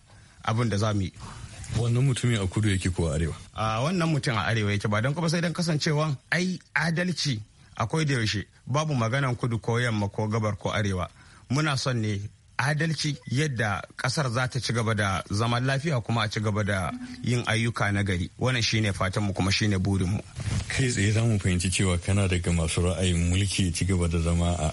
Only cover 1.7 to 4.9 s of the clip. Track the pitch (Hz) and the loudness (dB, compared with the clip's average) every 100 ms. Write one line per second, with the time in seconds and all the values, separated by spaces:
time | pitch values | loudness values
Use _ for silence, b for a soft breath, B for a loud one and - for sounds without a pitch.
1.7 | - 120 120 139 117 123 113 95 107 104 | -2 2 2 2 2 2 2 0 0 2
2.7 | 92 95 92 82 73 80 - - - 110 | 2 0 0 0 0 -2 -4 -12 -4 -2
3.7 | 110 143 190 165 151 139 110 80 113 101 | 0 0 0 2 0 0 0 0 0 2
4.7 | 104 113 | 0 0